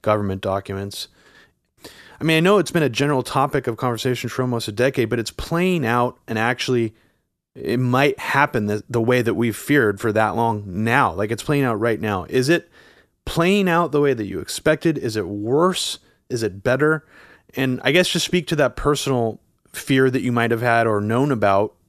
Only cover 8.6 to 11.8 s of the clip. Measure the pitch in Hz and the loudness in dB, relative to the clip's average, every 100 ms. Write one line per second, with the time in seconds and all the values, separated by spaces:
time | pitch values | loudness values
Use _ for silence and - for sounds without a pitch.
8.6 | 104 104 - 120 113 123 113 104 117 104 | -2 -2 -2 -2 2 2 2 0 -2 -4
9.6 | - 143 110 98 117 104 107 95 117 107 | 0 2 2 0 0 2 0 2 0 -2
10.6 | 101 90 110 127 117 85 104 110 - 143 | -6 -4 0 2 2 0 -4 -4 -2 0
11.6 | 131 107 | 0 0